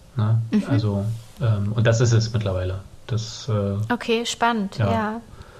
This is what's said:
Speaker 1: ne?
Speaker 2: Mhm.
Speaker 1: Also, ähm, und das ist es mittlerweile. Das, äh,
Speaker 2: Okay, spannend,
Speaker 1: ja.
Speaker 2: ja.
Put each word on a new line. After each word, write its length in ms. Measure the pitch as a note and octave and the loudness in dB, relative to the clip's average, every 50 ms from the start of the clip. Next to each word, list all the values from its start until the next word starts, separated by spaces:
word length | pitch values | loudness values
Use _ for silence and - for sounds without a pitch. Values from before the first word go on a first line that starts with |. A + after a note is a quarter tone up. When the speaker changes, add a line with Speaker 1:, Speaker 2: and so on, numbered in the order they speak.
| - - - | -20 -12 -4
Speaker 1:
ne? 240 | - G#2+ G#2+ A2+ A2+ - - | -2 2 2 2 2 2 2
Speaker 2:
Mhm. 120 | - G#3+ - - | 0 0 2 2
Speaker 1:
Also, 360 | C3+ A2 G#2 G#2 G2+ G2+ G2 A2 A2+ - - - - - | 2 2 2 2 0 0 -2 -4 -6 -8 -10 -14 -10 -2
ähm, 320 | C#3+ A2+ G#2+ G2+ G2+ G2+ G2+ | 0 2 2 2 2 -2 0
und 120 | A2 G2+ A#2 | 2 4 4
das 120 | A2+ A#2 | 4 4
ist 120 | B2+ A#2 A#2 | 4 4 4
es 180 | G#2+ G2+ - - | 4 2 2 -2
mittlerweile. 420 | G#2 G#2 G2+ F#2 F#2 F#2 F#2 F#2 F#2 - - - - - - | -2 -2 -2 -2 -2 -2 -4 -6 -6 -10 -14 -20 -18 -10 -6
Das, 420 | A2+ A2 A2 - - - - - | -4 -4 -4 -6 -12 -12 -6 -2
äh, 440 | A2 G#2 G2+ G2+ G2 G2 G#2+ A2 B3 | -2 0 0 0 0 -2 -2 -2 -2
Speaker 2:
Okay, 320 | A3+ - - A#3 A3+ A#3+ | -4 -2 0 -2 0 0
spannend, 520 | A3+ - - A#3 A#3 A#3+ A3 G3+ G3 - - | -4 -4 0 0 0 2 0 -2 -4 -2 0
Speaker 1:
ja. 140 | A3 G3+ | 0 2
Speaker 2:
ja. 300 | A3+ A3+ A3 G#3 G#3+ A#3 A3+ - - - - - - - | 2 2 0 -2 -4 -8 -12 -14 -20 -20 -20 -20 -20 -20